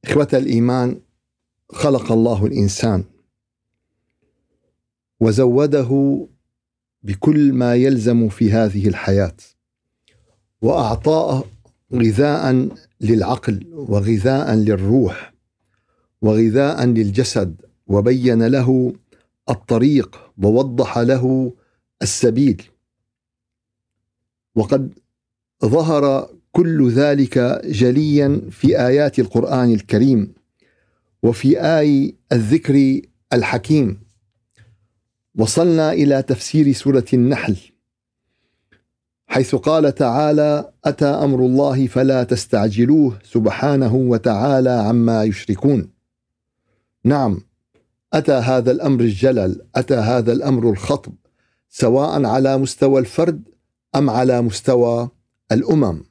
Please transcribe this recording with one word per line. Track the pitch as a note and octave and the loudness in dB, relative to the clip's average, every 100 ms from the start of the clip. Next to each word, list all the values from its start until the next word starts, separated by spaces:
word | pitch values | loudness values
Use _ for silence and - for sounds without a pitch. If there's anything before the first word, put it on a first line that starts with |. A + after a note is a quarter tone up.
| - D3 | 0 0
إخوة | C#3 C3+ | 0 -2
الإيمان، | C3+ A#2 A#2+ B2+ B2 B2 _ _ _ _ _ _ _ | 0 0 0 0 -4 -6 _ _ _ _ _ _ _
خلق | - D3 C3 A2+ | -4 0 0 0
الله | A2+ A2+ G#2 G#2+ | 0 2 0 -2
الإنسان | - G2+ - A2+ F#2+ G2 _ _ _ _ _ _ _ _ _ _ _ _ _ _ _ _ _ _ _ _ _ | 0 -2 -2 -2 -2 -6 _ _ _ _ _ _ _ _ _ _ _ _ _ _ _ _ _ _ _ _ _
وزوده | A2+ G#2+ B2+ B2 D3 C#3+ B2 C#3 C#3 C#3 - _ _ _ _ _ _ _ | 0 2 2 2 0 0 0 0 0 -2 -8 _ _ _ _ _ _ _
بكل | G#2 G2 D3+ D3+ C#3+ | -10 -2 0 2 2
ما | C3 A#2+ | 2 0
يلزم | A#2+ C3 C3 A2+ A#2 A2 | 2 2 0 0 0 0
في | - A2 | 0 0
هذه | A2 G#2+ G2 G2+ | 2 0 0 -2
الحياة، | - - G2 F2+ - - _ _ _ _ _ _ _ _ _ _ _ | -2 -2 0 -2 -6 -20 _ _ _ _ _ _ _ _ _ _ _
وأعطاه | A2 - A2+ A2+ D3+ D#3+ E3 C3 - - _ _ _ | -2 0 -2 -2 0 0 0 -4 -6 -20 _ _ _
غذاء | B2+ A2+ G#2 C#3+ D3 C3+ B2+ C3 - _ _ | -2 0 2 0 0 0 0 -2 -10 _ _
للعقل، | G#2+ A2 G2 B2+ - G2+ - | 0 0 0 -4 -4 -6 -10
وغذاء | D#3+ C#3 G2+ G2+ A2 A#2 C3+ - | -16 -4 -2 0 0 0 -2 0
للروح، | A2 G#2+ G2 G2 B2+ G2+ - - _ _ _ _ _ _ _ _ _ | 0 0 -2 0 0 0 -6 -18 _ _ _ _ _ _ _ _ _
وغذاء | G#2+ G#2+ A2+ A#2 C#3+ D#3+ | 0 2 2 2 -2 0
للجسد، | B2 A2+ G#2 G2+ B2 A2+ F#2+ D#2+ - _ - | 0 0 0 -2 -2 -2 -4 -8 -20 _ -2
وبين | G2+ A2+ C3 B2+ A2+ A#2 | 0 2 0 2 2 2
له | C3+ B2+ C3 B2 - _ _ _ _ - | 0 2 0 -2 -6 _ _ _ _ -8
الطريق، | A#2 - A#2 C3+ C#3+ G2+ - - - | -8 -2 2 2 2 -2 -12 -20 -2
ووضح | G2+ A2+ C3+ A#2+ B2+ A#2+ | 2 2 0 -2 -4 -2
له | A#2 C3 B2+ C3 B2+ - _ _ _ _ | 0 0 0 0 -2 -8 _ _ _ _
السبيل. | F#2+ - B2 A#2 C#3 F2+ - _ _ _ _ _ _ _ _ _ _ _ _ _ _ _ _ _ _ | -6 0 0 2 0 0 -8 _ _ _ _ _ _ _ _ _ _ _ _ _ _ _ _ _ _
وقد | A2+ G#2 C#3 C3 - _ _ _ _ _ _ | -4 0 -2 -4 -14 _ _ _ _ _ _
ظهر | A2 D3 D#3+ D3 C#3 C3+ - - _ | 0 0 0 0 0 -2 -6 -18 _
كل | - E3+ D#3+ B2+ | 0 0 2 2
ذلك | A#2 D3 C#3+ C3+ C3 B2 - | 2 2 2 0 0 0 -2
جليا | - G2+ B2 C3+ D3+ C#3+ C#3 C#3+ - | -6 0 2 2 2 2 2 -2 -6
في | - C3+ F3 | -2 0 2
آيات | B2 C#3 D3 - | 2 2 0 0
القرآن | A2 A2+ - C3 B2 | 0 -2 0 0 2
الكريم، | A2 - A2 C3+ A#2+ G2 - _ _ _ _ _ _ _ _ | 0 0 2 2 2 -2 -12 _ _ _ _ _ _ _ _
وفي | A#2 A#2 C3 D#3+ | -2 0 0 2
آي | D#3 D#3+ D3+ C#3 C#3+ - _ | 0 0 2 2 -2 -8 _
الذكر | B2 G#2+ D#3 - C#3 C3+ C#3 - _ _ | -2 0 0 2 2 2 0 -6 _ _
الحكيم. | B2 - A#2+ - D#3 A#2 G2+ - _ _ _ _ _ _ _ _ _ _ _ _ - | -2 -2 -6 0 0 0 -6 -16 _ _ _ _ _ _ _ _ _ _ _ _ -4
وصلنا | A2 - F3 E3 D#3 | 0 2 2 2 0
إلى | D#3+ C#3+ C3+ | 2 2 2
تفسير | C3 C3 - D#3 C#3+ | -2 -6 -2 0 2
سورة | C3+ C#3 C3+ - | 2 0 0 2
النحل، | B2 B2 C3+ - F#2+ - _ _ _ _ _ _ _ _ _ _ _ _ _ _ _ _ | 0 2 0 -4 -6 -8 _ _ _ _ _ _ _ _ _ _ _ _ _ _ _ _
حيث | C3 C3 | -4 -2
قال | C3+ D3+ D#3+ D3 | -2 0 2 0
تعالى: | - C3 B2 D3+ D3+ D3+ D3 - _ | 0 -2 0 0 0 0 -2 -6 _
"أتى | D3+ C#3 | -6 -2
أمر | C#3+ D3 C#3+ C3 | -2 0 -2 0
الله | B2+ C3 C#3+ C3 C3 | 2 2 0 0 -2
فلا | B2+ C3+ C3 | 0 0 0
تستعجلوه، | B2 B2 - A2+ A2 G#2 B2 D#3 C#3 G2+ | 0 -4 -2 -2 0 0 2 4 2 -2
سبحانه | _ B2 A2 - C#3 C#3 B2 | _ -2 -2 -2 -2 0 0
وتعالى | B2+ B2+ A2+ A#2+ G2+ C3+ C3+ B2+ | 0 0 0 0 -2 0 2 2
عما | B2 G#2 A#2+ A#2 A2+ | 0 0 2 2 0
يشركون". | G#2+ G2 - G2 C#3 C3 D#2 _ _ _ _ _ _ _ _ _ _ _ | -2 -4 -6 -2 0 0 -4 _ _ _ _ _ _ _ _ _ _ _
نعم، | A#2+ C#3+ B2 F#2 - _ _ _ _ _ _ | -2 0 -2 -4 -10 _ _ _ _ _ _
أتى | D#3 D#3 | -2 0
هذا | C3+ A#2+ B2+ A#2+ | 0 0 0 0
الأمر | B2+ C#3 B2+ | 0 0 0
الجلل، | A#2 G2 C3 A#2+ F#2 F#2 - | 0 2 0 2 -2 -4 -8
أتى | C3+ A#2+ | -6 -2
هذا | B2+ G#2+ B2 A2+ | 0 0 0 0
الأمر | A#2 C#3 C3 A#2 | -2 0 0 0
الخطب، | F#2+ - C#3+ - - _ _ _ _ _ | -2 -4 -6 -8 -20 _ _ _ _ _
سواء | - A#2+ B2+ C#3+ C#3 | -2 0 2 0 -2
على | A#2+ B2+ C3+ C3+ | 0 0 0 0
مستوى | C3 - C#3 C3+ | -4 0 2 2
الفرد | B2+ - E3+ D#3 - _ _ _ _ C3+ | 0 -2 -2 -4 -14 _ _ _ _ -2
أم | C#3 | 0
على | A2+ B2+ A#2+ | 0 0 0
مستوى | A#2+ G2 - B2 A#2+ A#2 A#2+ _ _ _ _ | -2 -4 0 2 2 -2 -6 _ _ _ _
الأمم. | A#2 - D#3 A2+ D#2+ - | -2 0 0 0 -4 -14